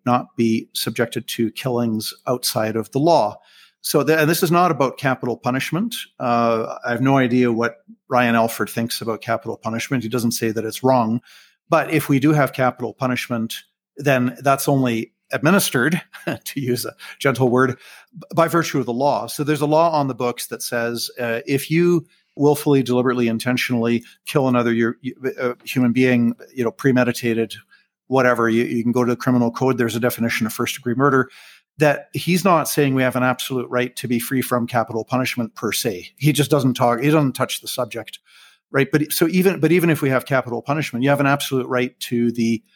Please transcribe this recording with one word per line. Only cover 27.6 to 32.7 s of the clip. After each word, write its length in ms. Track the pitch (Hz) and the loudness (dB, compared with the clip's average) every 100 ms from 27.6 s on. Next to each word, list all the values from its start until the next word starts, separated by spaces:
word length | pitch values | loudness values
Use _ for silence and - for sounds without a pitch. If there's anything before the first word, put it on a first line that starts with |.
| - _ _ _ - | -20 _ _ _ -2
whatever, 400 | 131 123 117 117 | 2 4 4 2
you, 160 | 113 | 2
you 180 | 123 120 | 0 -2
can 80 | 117 | 0
go 140 | 123 | 0
to 80 | 123 | 0
the 40 | 117 | 0
criminal 360 | - 123 117 | 0 2 0
code. 260 | - 131 123 | 0 0 2
There's 160 | 117 | 0
a 60 | 117 | 0
definition 460 | 123 - 117 - 110 | -2 -2 -2 -2 -4
of 60 | |
first 220 | - 120 | -4 -6
degree 200 | - 123 | -6 -4
murder. 360 | 120 139 131 127 - - - _ - | 0 2 2 0 -8 -20 -20 _ 0
That 300 | 151 139 - | 2 2 -4
he's 320 | 147 165 180 | -6 0 0
not 240 | 190 165 | 2 2
saying 260 | 135 | 2